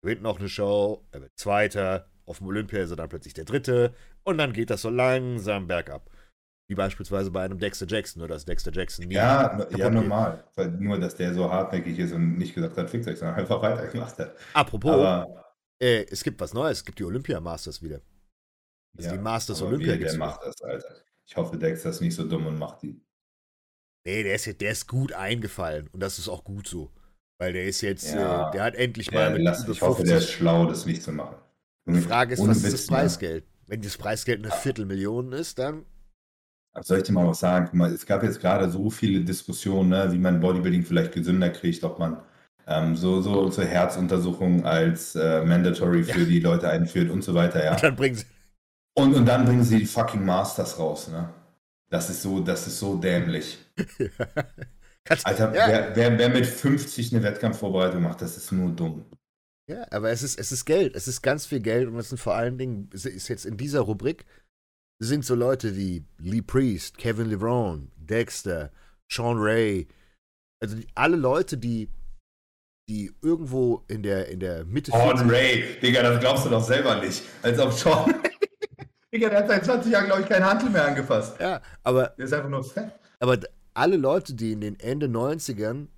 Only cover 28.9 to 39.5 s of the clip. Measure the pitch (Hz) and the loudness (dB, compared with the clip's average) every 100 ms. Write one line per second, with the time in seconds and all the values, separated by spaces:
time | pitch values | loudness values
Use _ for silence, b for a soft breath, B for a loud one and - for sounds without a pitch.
28.9 | 113 - 110 107 - 85 - 113 - 90 | -2 -2 2 2 4 2 0 -4 0 2
29.9 | - 85 82 - - 85 85 82 - 87 | 4 4 4 2 0 4 4 4 0 -4
30.9 | 80 - 76 71 - _ _ _ _ - | -6 -6 -10 -10 -14 _ _ _ _ 0
31.9 | 87 85 117 123 123 107 110 98 85 - | 2 2 2 2 2 4 4 4 -2 0
32.9 | - 170 - 87 80 - _ _ 110 101 | 2 2 0 -6 -6 -10 _ _ -10 -8
33.9 | - 104 110 - 110 107 - 139 127 98 | -8 -6 -4 -2 -4 -2 -4 -2 -4 -4
34.9 | 98 101 120 127 131 165 - 131 156 - | -2 -2 -4 -6 -8 -8 -6 -6 -6 -16
35.9 | - - _ _ _ _ _ _ - - | -20 -20 _ _ _ _ _ _ -16 -2
36.9 | 95 95 95 87 82 90 90 85 87 85 | -2 2 2 4 2 2 2 2 2 2
37.9 | 85 - 98 110 - 90 90 92 90 101 | 0 -2 0 0 0 2 2 2 0 -4
38.9 | - 107 98 87 87 - | 0 0 2 0 -4 -6